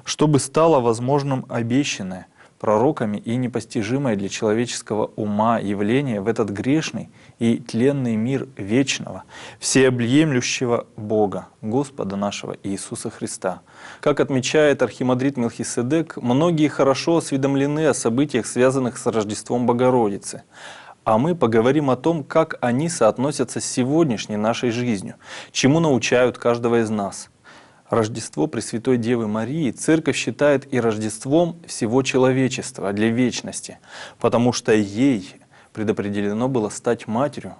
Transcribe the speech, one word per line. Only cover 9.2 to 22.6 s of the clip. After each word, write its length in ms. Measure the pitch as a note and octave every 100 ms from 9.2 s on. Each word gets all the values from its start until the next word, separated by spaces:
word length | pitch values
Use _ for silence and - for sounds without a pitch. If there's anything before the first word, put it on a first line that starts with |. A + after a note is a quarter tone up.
| - - - -
всеобъемлющего 1300 | - C3 C3 B2 A#2 C#3 D#3+ B2+ - - B2 A#2 - -
Бога, 540 | G#2+ G#2+ G#2 F#2+ - _
Господа 540 | A2 B2 C#3 - G2 G2
нашего 400 | G2+ - - -
Иисуса 460 | G2 G2 - A2+ A2+
Христа». 520 | - A2+ - F#2+ F2 _ - - -
Как 220 | D3+ C#3+
отмечает 600 | C#3 C3+ B2 D#3 D3+ C#3
архимандрит 540 | B2+ - B2+ B2 C#3 C#3
Мелхиседек, 800 | A#2 - A#2 - B2 D#3+ D3+ -
многие 540 | A#2+ C3 F3 D#3+ D3
хорошо 480 | - C3+ C3 - E3
осведомлены 720 | - C3+ C3+ C#3 C#3 D3+ D#3
о 60 |
событиях, 520 | A#2 A#2+ A#2 C#3+ A#2+ -
связанных 520 | A#2+ B2+ C3+ B2 -
с 80 | A#2+
Рождеством 600 | A2 G#2 G#2 - B2 B2
Богородицы. 800 | A#2+ B2+ B2+ G#2+ F#2+ - - - - - - - - -
А 120 | A2
мы 160 | D#3
поговорим 560 | E3+ A#2 A2+ A#2 D3 C#3+
о 60 | B2+
том, 280 | D#3+ E3+
как 340 | C3 D#3+ D#3+ -